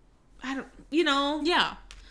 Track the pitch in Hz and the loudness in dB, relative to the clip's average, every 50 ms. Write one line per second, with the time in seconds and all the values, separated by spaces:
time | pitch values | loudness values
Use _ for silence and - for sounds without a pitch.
0 | - - _ _ _ - - - - 254 269 269 247 - - - - - 269 311 | -20 -20 _ _ _ -20 -18 -12 -8 -6 -6 -6 -8 -10 -14 -20 -12 -2 0 2
1 | 339 302 277 277 277 285 302 311 294 320 349 294 190 156 - - - - - - | 4 4 4 2 2 0 0 0 0 0 2 2 2 0 -2 -8 -16 -20 -20 -20
2 | - - | -20 -20